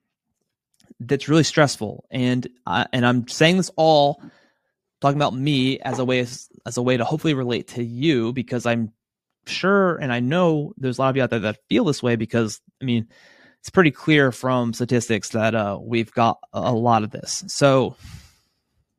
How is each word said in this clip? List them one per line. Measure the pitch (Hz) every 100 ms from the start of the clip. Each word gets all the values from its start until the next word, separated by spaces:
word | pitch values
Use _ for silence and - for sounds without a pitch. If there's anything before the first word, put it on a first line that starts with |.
| _ _ _ _ _ _ _ _ _ -
that's | 123 139 -
really | 160
stressful. | 143 - 139 - 104 87 _
And | 131 127 127 123 _ -
I, | 98 -
and | 127 123
I'm | 123 120
saying | - 160 185
this | 170 -
all | 160 151 143 - - _ _ _ _ _ _ _
talking | 139 143
about | 139 123
me | 143 139 131 131
as | 131 123
a | 127
way, | 127
as | 120 - - - 113 123
a |
way | 123 127
to | 113
hopefully | 156 165
relate | 135 123 117 -
to | 123
you, | 120 120 160 127 113
because | 131 113 123 120
I'm | 117 110 _ _ _ _ _ -
sure, | - 185 202 185 165
and | 143
I | 120
know | 123 175 180 151 147 -
there's | 131 120
a |
lot | 135
of | 131
you |
out | 120
there | 117
that | 104 104 _
feel | -
this | 185 135
way, | 120 117
because, | 117 117 110 - _ _
I | 131
mean, | 117 110 _ _ _ _ _
it's | -
pretty | 190 160
clear | - - 151 135
from | - 127 127 117
statistics | 113 123 123 - 107 -
that, | 110 110
uh, | 110 101 98
we've | 113 117 113
got | - 117 - -
a, | 113
a | 98
lot | 113 120 110
of | 107
this. | - - - -
So, | - 143 135 110 - - - - _ _ _ _ _ _